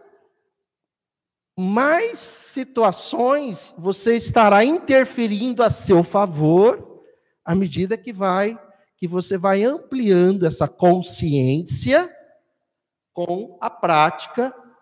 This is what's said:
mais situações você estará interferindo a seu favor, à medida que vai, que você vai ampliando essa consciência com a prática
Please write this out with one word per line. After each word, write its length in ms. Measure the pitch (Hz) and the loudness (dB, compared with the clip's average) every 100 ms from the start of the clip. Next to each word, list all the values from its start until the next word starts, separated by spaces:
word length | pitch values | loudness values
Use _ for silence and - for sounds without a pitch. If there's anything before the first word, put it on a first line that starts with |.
| _ _ _ _ _ _ _ _ _ _ _ _ _ _ _ - | _ _ _ _ _ _ _ _ _ _ _ _ _ _ _ -8
mais 600 | 185 214 277 330 453 466 | -2 0 0 0 -2 -8
situações 1600 | - - - - 262 240 220 - - 226 247 294 277 170 - - | -16 -18 -14 -12 -8 0 0 0 -8 -4 0 -2 -4 -12 -16 -10
você 360 | 175 190 226 | -6 -4 0
estará 500 | 233 - 247 208 202 | -2 0 4 6 6
interferindo 1000 | 240 349 - 269 254 - 226 208 254 226 | 4 0 2 2 2 -2 -4 -2 -4 0
a 80 | 226 | 0
seu 360 | - - 175 175 | 0 2 2 4
favor, 1000 | 202 202 151 151 170 220 - - - _ _ _ _ | 0 -2 0 2 4 4 2 -8 -20 _ _ _ _
à 100 | - | -4
medida 440 | 185 185 135 185 226 | -2 -2 -4 -6 -6
que 160 | 247 | -10
vai, 440 | 196 196 185 208 226 - _ _ - | -6 -2 0 -2 -6 -18 _ _ -10
que 100 | 175 | -6
você 320 | 180 175 190 | -6 -4 -2
vai 260 | 196 196 | 0 2
ampliando 840 | 226 294 - 269 220 180 180 196 170 | 0 -2 -8 -4 2 4 4 2 0
essa 200 | - 147 | -2 -4
consciência 1400 | - 180 180 175 - 170 143 127 143 175 135 247 285 349 - _ _ _ _ _ _ _ _ _ | 2 2 2 0 -6 -2 0 0 0 -4 -4 2 0 0 -10 _ _ _ _ _ _ _ _ _
com 440 | - 175 180 233 - | -8 -6 -6 -8 -10
a 100 | 233 | -10
prática 840 | - 175 156 156 165 - - 254 254 - _ | -4 0 4 2 0 -10 -6 -6 -6 -20 _